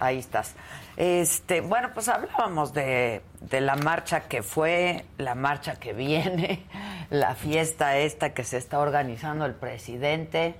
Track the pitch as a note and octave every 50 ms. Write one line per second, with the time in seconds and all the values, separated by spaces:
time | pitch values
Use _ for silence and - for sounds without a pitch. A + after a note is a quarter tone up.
0 | - B2+ C3 C3 A#2+ - - G#2+ A2 - - - - - - - - - - -
1 | E3+ F3+ F3 F3 E3+ - - - - - F#3+ E3 D#3+ E3 G3+ A#3+ B3 A#3+ - A3+
2 | G#3+ A#3+ A3 - C4+ G4+ - - A#3 G3+ F3 D#3 D3 C3+ C3 D3 C#3 C3 C3 B2
3 | B2 A#2+ A2+ G2 - - - - - - - C3 C3+ C#3 C3+ C#3+ D3 D3+ E3 E3+
4 | - - F3 - G3+ - - A#2+ G2+ - - D#3 D#3 D#3+ E3+ F3 F3+ F3+ F3 -
5 | - - - - C#3 B2+ B2 B2+ C3+ C#3 D3 C#3+ - D#3+ C3 - - B2 G#2 G#2+
6 | C3 C#3+ D3+ D#3 D#3 F#3+ F3+ F3 F3 - F#3+ - - - - G3 G3+ G3+ G3 F3+
7 | D#3+ - - C#3+ C3+ - C3 - - D3+ D3+ D#3+ D#3+ D#3 D#3+ - D3+ C#3+ C#3 C#3
8 | D3 D#3 D3+ - - C#3+ - - B2 - - B2 B2+ - - D3 D3 D3 C#3 C#3+
9 | C#3 B2+ A#2 A2 - D#3 D3+ D#3 D#3 C#3 A2+ - - B2 A#2 A2 - - A#2 A#2+
10 | C3+ D3 D3+ D#3+ D#3+ D#3+ D#3+ E3 E3 E3+ E3+ -